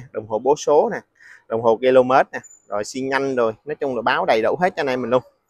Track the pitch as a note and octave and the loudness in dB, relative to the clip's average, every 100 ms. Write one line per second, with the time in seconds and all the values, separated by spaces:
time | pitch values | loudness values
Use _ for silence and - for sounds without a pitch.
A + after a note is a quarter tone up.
0 | B2+ A2 G#2+ A2 B2+ D3 - D3 A3+ C#3+ | -8 -12 -6 -4 0 -2 2 2 2 -4
1 | - _ - - _ A2+ A#2 A2+ B2+ C3 | -12 _ -20 -20 _ 0 2 2 4 4
2 | B2+ C3+ - B2 - - _ G#2 G#2+ C3 | 4 2 2 -4 -14 -20 _ -8 -6 -8
3 | C3+ C3+ C#3 B2+ A2+ G#2+ C#3+ D3+ C#3+ A#2+ | -4 -2 -2 0 -2 -2 -12 -8 -6 -4
4 | B2 D3 F3+ A2+ A2 C#3+ F3+ - C#3 B2+ | -2 -2 0 0 2 0 -2 -2 -4 -2
5 | A#2+ B2+ - _ _ | -2 -2 -4 _ _